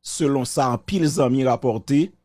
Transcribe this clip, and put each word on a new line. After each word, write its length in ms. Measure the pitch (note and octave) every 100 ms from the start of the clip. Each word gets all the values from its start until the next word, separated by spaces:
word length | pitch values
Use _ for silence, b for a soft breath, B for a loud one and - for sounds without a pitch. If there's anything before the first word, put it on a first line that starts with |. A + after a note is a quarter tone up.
selon 440 | - - D3 C#3 B2
sa, 260 | - C3 A#2+
anpil 320 | - G3 D3+
zanmi 400 | E3 C3 C3+ B2+
rapòte. 580 | A#2 C3 A2 - C#3 F#3 _